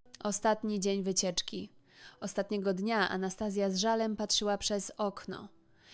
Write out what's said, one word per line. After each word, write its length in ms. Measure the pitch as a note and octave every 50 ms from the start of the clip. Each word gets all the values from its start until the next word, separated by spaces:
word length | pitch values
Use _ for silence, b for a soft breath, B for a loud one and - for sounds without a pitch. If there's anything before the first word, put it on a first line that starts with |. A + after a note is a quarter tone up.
| _ - - - -
Ostatni 560 | G#3 G3+ - - A3 G#3+ G#3+ - G#3+ G#3 G3+
dzień 220 | F#3 G3+ G3 G3
wycieczki. 680 | F#3 G3 F#3 - G3+ F#3 E3+ - - - - F#3 G3 G#3 - - B B B B B B B B
Ostatniego 540 | - G3 - G#3 G3 - G#3+ G3+ F#3 G3 F#3
dnia 340 | F3+ G3 A3+ A3+ G#3+ F#3 -
Anastazja 600 | - F#3 F#3+ F#3+ - - G#3+ G#3 F#3+ G3+ G3 G3
z 60 | F#3+
żalem 400 | F#3 G3+ A3+ A3+ A3+ A3 A3 G#3+
patrzyła 420 | G3+ G#3+ G3+ - - G#3+ G#3 G3+ G3+
przez 340 | - - G#3 G3+ F#3+ - -
okno. 520 | - G#3+ G3+ F#3+ - - - - - G#3 G#3 - - _ B B B B B